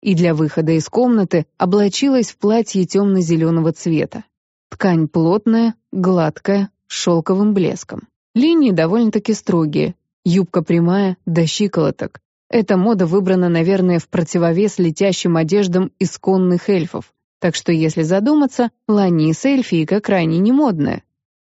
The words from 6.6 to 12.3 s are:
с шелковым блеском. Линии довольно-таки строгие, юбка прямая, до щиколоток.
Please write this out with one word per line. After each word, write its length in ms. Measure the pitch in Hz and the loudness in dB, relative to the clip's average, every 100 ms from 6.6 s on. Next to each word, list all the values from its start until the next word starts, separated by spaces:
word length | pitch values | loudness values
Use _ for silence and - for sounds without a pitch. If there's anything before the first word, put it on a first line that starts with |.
| 196 _ _ | -2 _ _
с 60 | |
шелковым 640 | - - 170 160 190 208 | -6 -2 -2 0 0 2
блеском. 540 | 202 170 175 - - - _ _ | 2 -2 -4 -10 -16 -16 _ _
Линии 360 | - 294 330 269 | 0 2 2 2
довольно-таки 600 | 180 160 214 226 214 208 | 2 0 2 0 0 -2
строгие, 600 | 214 - 175 156 147 151 - _ _ | -6 -2 -2 0 -2 -4 -6 _ _
юбка 380 | - 175 185 180 | -2 0 0 -2
прямая, 540 | 160 170 170 190 196 185 - | 0 0 2 0 0 -4 -4
до 200 | 165 165 | -2 -2
щиколоток. 760 | - 208 180 151 - - - _ | -2 -4 -2 -2 -4 -10 -12 _